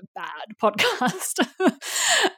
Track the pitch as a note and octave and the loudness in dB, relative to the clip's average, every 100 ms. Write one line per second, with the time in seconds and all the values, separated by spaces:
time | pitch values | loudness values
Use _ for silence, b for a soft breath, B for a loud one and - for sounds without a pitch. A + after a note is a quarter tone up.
0 | - - E3+ D3+ - G#3+ G#3+ G3+ B4 G4+ | -8 -12 -12 -12 -14 0 2 2 0 2
1 | B3+ F#4+ - - - - F#4 - B B | -2 -2 -4 -2 -2 2 2 2 B B
2 | B D#5+ A4 | B 2 2